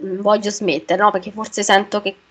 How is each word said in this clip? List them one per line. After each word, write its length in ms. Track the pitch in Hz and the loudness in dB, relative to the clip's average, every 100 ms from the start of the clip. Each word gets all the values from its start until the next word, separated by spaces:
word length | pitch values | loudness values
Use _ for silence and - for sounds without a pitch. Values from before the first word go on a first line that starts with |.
mm, 160 | 196 190 | -10 -4
voglio 300 | 202 214 202 | 0 0 0
smettere", 500 | 208 196 147 - 185 | -4 -2 -2 -2 2
no? 100 | 208 | 2
Perché 200 | 196 196 | 2 -4
forse 320 | 208 220 - | -10 -8 -4
sento 380 | 202 196 202 208 | 2 4 2 -4
che 160 | 196 - _ | -6 -10 _